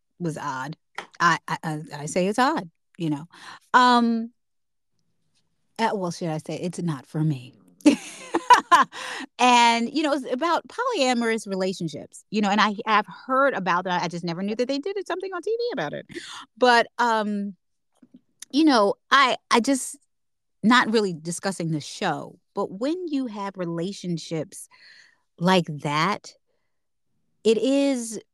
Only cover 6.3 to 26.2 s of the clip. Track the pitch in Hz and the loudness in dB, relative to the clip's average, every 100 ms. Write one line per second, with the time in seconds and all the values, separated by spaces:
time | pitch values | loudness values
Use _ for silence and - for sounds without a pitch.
6.3 | 156 - 156 175 180 175 135 - 156 156 | -6 -6 -8 -8 -6 -6 -6 -6 -2 -2
7.3 | 131 123 - _ _ 294 - - - - | -2 -8 -20 _ _ 2 2 -2 -16 -6
8.3 | 349 508 494 - 320 - - - - 269 | 0 6 6 8 4 4 -2 -12 -10 -10
9.3 | - 247 240 233 233 233 294 302 285 240 | 0 4 6 6 4 0 -2 0 -2 -2
10.3 | 247 330 320 - - 508 415 254 240 226 | -2 0 -2 -4 -6 -2 0 0 0 0
11.3 | 226 202 190 190 185 165 135 - - - | -2 -4 -4 -4 -4 -8 -8 -16 -20 -6
12.3 | 208 208 208 208 202 220 214 208 - - | -2 2 4 2 2 2 2 2 -8 -2
13.3 | 262 277 196 185 175 185 180 175 175 175 | 2 2 0 0 -2 0 -2 -4 -6 -8
14.3 | 165 202 226 247 277 392 403 359 359 381 | -6 -4 -4 -4 -4 -6 -8 -6 -8 -8
15.3 | 359 415 453 480 269 151 147 - - - | -8 -6 -4 -4 -4 -6 -8 -12 -16 -16
16.3 | - - - 247 240 - - 233 220 208 | -18 -12 0 4 4 2 0 0 0 -2
17.3 | 202 202 180 _ _ _ _ _ - _ | -4 -6 -12 _ _ _ _ _ -20 _
18.3 | - - 262 320 240 202 - - 269 262 | -20 -4 2 4 6 4 0 2 4 4
19.3 | - - 240 226 269 - - _ _ _ | 2 0 0 2 0 -2 -14 _ _ _
20.3 | _ _ _ 208 247 220 226 202 156 165 | _ _ _ 4 4 4 2 0 -4 -8
21.3 | - 196 185 165 156 - - 185 139 113 | -6 -6 -4 -4 -4 -6 -6 -4 -4 -8
22.3 | - _ 196 - 190 269 370 349 269 254 | -18 _ -6 -6 -4 -4 -4 -4 -4 -4
23.3 | 208 196 185 170 170 180 196 180 165 - | -8 -8 -6 -6 -6 -6 -8 -8 -8 -6
24.3 | 160 190 - - _ - - _ _ _ | -8 -8 -12 -20 _ -20 -20 _ _ _
25.3 | - 170 190 165 147 151 151 175 - | -4 2 2 0 -6 -4 -2 -2 -2